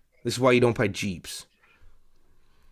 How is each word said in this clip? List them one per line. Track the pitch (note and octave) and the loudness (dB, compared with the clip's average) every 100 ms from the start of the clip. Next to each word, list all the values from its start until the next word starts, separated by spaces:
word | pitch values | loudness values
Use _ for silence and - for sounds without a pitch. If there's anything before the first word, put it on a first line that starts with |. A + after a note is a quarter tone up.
| _ _ | _ _
This | A#2+ | -8
is | A#2 | 0
why | B2+ | 2
you | B2 | 4
don't | A#2+ A2+ | 4 2
buy | A2 | -2
Jeeps. | F#2+ G#2 E2+ - - - _ _ _ - - - _ _ _ _ _ - | -4 -8 -10 -12 -16 -18 _ _ _ -20 -20 -20 _ _ _ _ _ -20